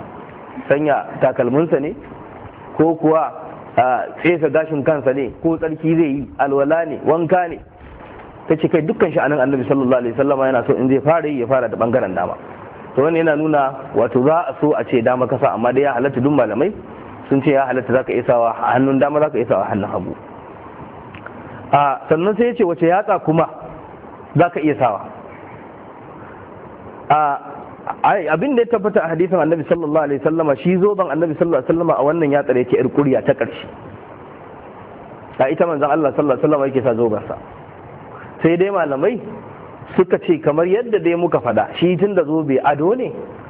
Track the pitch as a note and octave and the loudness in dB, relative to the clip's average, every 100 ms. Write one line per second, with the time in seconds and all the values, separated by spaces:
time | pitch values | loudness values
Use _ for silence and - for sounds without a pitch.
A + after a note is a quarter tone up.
0 | - - - - - - - C#3 D3+ B2 | -4 -16 -18 -18 -16 -16 0 2 2 0
1 | - C3 C3+ A#2+ B2 C3+ E3 D#3+ D3 A3+ | -2 -2 0 2 0 2 2 0 -2 -8
2 | - - - - - - - - D#3+ D#3+ | -14 -18 -18 -18 -20 -20 -16 2 2 4
3 | D#3 D#3+ C#3 - - - - - B2+ A#2+ | 2 2 0 -8 -16 -16 -4 2 2 2
4 | F2 - D#3 E3+ D3+ D3+ D#3 D3+ C3 D3+ | -2 -2 0 2 2 2 0 -2 0 2
5 | B2+ C3+ B2 - E3 E3 D#3+ D#3 D#3+ E3 | 2 0 -2 -2 -2 0 -2 -2 0 2
6 | D#3+ C#3 B2+ - C#3 C#3 C#3 D#3+ E3 B2+ | 2 0 -6 -2 0 2 2 2 0 -2
7 | - D#3+ E3 F3+ F3 D3 - - - - | 2 2 4 2 2 -6 -16 -20 -20 -20
8 | - - - - - D#3+ D#3+ E3+ D3+ - | -18 -18 -18 -18 -2 0 2 2 0 0
9 | G3 C3 C3 D3 C3 C#3 A#2 C#3 B2+ B2+ | 2 2 2 2 2 2 2 2 4 2
10 | A#2+ A2+ C#3 C#3 C3 C3 A2+ G#2 B2+ C3+ | 0 0 0 2 2 2 2 2 4 2
11 | C3+ E3 D3+ C#3+ A#2 C3 A#2 G2+ A#2 B2 | 4 2 0 -2 2 2 0 0 2 2
12 | G#2 F2+ F2+ - - - - - - - | 0 -2 -4 -6 -12 -18 -18 -18 -6 0
13 | D3+ E3 E3 D3 D#3 D3 C3+ C3+ - G#2 | 2 4 2 2 2 2 0 -2 -4 0
14 | A#2+ A#2+ C3 E3 C3+ B2+ D3 G#2+ A#2+ B2+ | 2 4 4 2 0 -2 0 0 0 2
15 | A#2 B2+ B2 C3 C3+ G2+ A#2+ B2+ C#3+ B2 | 2 2 0 2 0 2 2 2 2 2
16 | C#3 C3+ C3+ D3 A2+ G#2+ E3+ - - - | 0 2 2 4 2 2 -2 -2 -14 -16
17 | - - - C#3 C3+ C3+ C3 B2+ B2 B2 | -16 -16 0 2 4 2 2 -2 0 0
18 | B2+ A2 A2+ A#2+ A#2 A2+ A#2 A#2+ C3+ C3+ | 2 -2 2 4 2 0 0 2 4 4
19 | C#3+ D3 D3+ C#3+ - F#2+ A2 G#2+ G2+ G2 | 2 2 2 0 0 0 2 -2 -2 -4
20 | F#2 - - - - - - - - - | -6 -10 -14 -18 -18 -18 -18 -18 -18 -18
21 | - - - - - - - C#3+ C#3+ C3+ | -18 -16 -16 -16 -16 -16 0 2 2 0
22 | - D#3 F#3 G#3 A#3+ A#3 F#3 E3+ E3 F3+ | 0 2 2 2 0 2 0 2 2 2
23 | A3 F3+ D#3+ D3+ D3+ - - - - - | 2 0 2 2 0 -4 -16 -16 -18 -18
24 | - - - C#3 F3 F3 D3+ A#2 B2 G2 | -20 -20 -4 2 2 2 0 2 2 0
25 | D#2 - - - - - - - - - | -8 -16 -18 -18 -18 -18 -20 -20 -20 -20
26 | - - - - - - - - - - | -20 -18 -18 -18 -18 -20 -20 -18 -18 -18
27 | - D3 D3+ C#3 - - - - - - | 0 2 2 -2 -8 -16 -16 -16 -14 -2
28 | C#3+ G3 D3+ D#3+ C4 B3+ A#3 A3 G3+ G#3 | 0 0 0 -2 2 0 2 0 2 0
29 | D#3+ D#3+ F3 F3+ D3+ E3 C#3+ F3 D#3 D#3 | 0 -2 0 2 2 0 0 0 2 0
30 | D3 C#3 D#3 D#3+ D#3 C3 F3 F#3 G3+ G3 | 2 0 0 0 2 2 2 4 2 2
31 | F3+ D3 E3 D3+ E3+ D3 E3 E3 E3+ D3 | 0 0 -2 0 2 0 2 0 2 2
32 | C#3 E3+ D3 C#3+ C#3 B2+ B2 - B2+ - | 2 2 2 2 2 0 2 2 2 2
33 | C#3+ B2 A#2+ C#3 A#2 - - - - - | 2 2 2 0 -2 -6 -16 -18 -18 -18
34 | - - - - - - - - - - | -20 -20 -18 -20 -20 -20 -20 -18 -18 -18
35 | - - - - C3+ D#3+ E3+ D3+ C#3+ D3+ | -18 -18 -18 -2 0 2 0 2 2 2
36 | D3 A#2+ D3 C3 - D3+ C#3 B2+ B2 A2+ | 2 2 2 2 4 2 2 2 2 2
37 | A#2 G#2 G2 C#2 - - - - - - | 2 0 -6 -12 -12 -20 -20 -20 -20 -20
38 | - - - - D#3+ E3+ F#3+ G3 D#3 C3+ | -18 -18 -18 -2 2 2 2 0 -2 0
39 | F3+ A#3+ - - - - - - - - | 0 -2 -10 -14 -16 -18 -18 -18 -6 0
40 | F3+ - - D#3+ D3+ D3+ F3 G3+ A#3+ G#3 | 2 0 0 0 2 2 2 0 2 0
41 | E3 E3+ F3 D#3+ B2+ G#2+ G#2 - E3+ F3 | 2 2 2 0 2 0 0 0 0 2
42 | G3+ F#3+ D3 D#3 D3+ B2+ C3+ D3 E3 B3+ | 2 2 2 0 2 2 2 2 2 0
43 | G3+ - - - | -2 -8 -14 -16